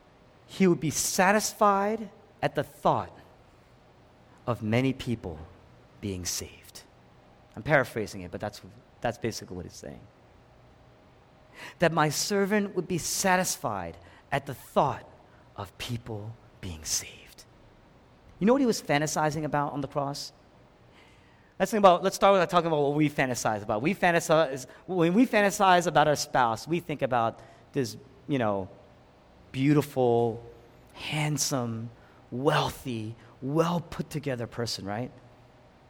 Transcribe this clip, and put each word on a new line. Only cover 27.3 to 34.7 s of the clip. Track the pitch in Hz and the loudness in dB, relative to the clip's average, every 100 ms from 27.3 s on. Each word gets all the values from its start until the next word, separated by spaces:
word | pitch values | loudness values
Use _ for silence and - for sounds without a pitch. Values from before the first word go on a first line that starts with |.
| 113 - - - | -2 -12 -20 -8
this, | 143 117 - - - - | -4 -4 -6 -18 -16 -4
you | 139 | 0
know, | 110 98 95 - - - - - - - - | 2 0 -4 -12 -20 -20 -20 -20 -20 -20 -12
beautiful, | 131 139 151 143 131 123 117 117 113 - - - - - | -2 2 4 2 2 2 4 2 -2 -12 -20 -20 -20 -20
handsome, | - - 151 151 147 - 139 120 113 117 - - - - | -14 -8 -4 -2 -2 -2 -2 -4 -6 -10 -14 -20 -20 -12
wealthy, | 120 143 151 - - 135 113 110 113 - - | -2 2 2 0 -6 -8 -8 -8 -12 -18 -12
well | 131 151 165 175 | -4 0 2 0
put | - - - | -4 -10 -8
together | 151 143 123 113 | -8 -6 -6 -6
person, | - 113 | -6 -6